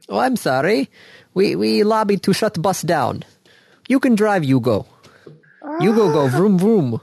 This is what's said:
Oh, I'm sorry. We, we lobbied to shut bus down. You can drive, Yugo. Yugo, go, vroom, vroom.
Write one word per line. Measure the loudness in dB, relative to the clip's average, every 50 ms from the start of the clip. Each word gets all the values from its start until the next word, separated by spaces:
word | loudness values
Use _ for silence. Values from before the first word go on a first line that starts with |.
| _ _
Oh, | -4 -2
I'm | -2 0 -2
sorry. | -2 -2 -2 -2 0 0 0 0 -2 -2 -4 _ -20 -20 -20 -20 -20 -20 _ _
We, | -2 0 0 0
we | -2 -2 0 0 2 2
lobbied | 2 2 0 0 0 -2 -2 0
to | -2 -2
shut | 0 0 -4 -4 -2
bus | -2 -2 -2 -2
down. | -2 -2 0 0 0 -2 -4 -6 -10 -16 _ _ _ _ _ _ _ _ _ _ _ -2
You | -2 0
can | 2 2 2
drive, | 2 2 2 0 0 0
Yugo. | 2 0 0 2 0 -2 -2 -2 -6 _ _ _ -20 _ _ _ -20 -20 -20 _ _ _ _ -14 -12 -6 -2
Yugo, | 0 0 2 2 2 2 2
go, | 2 0 0
vroom, | 0 0 2 2 2 2
vroom. | 2 2 2 2 0 0 -4 -6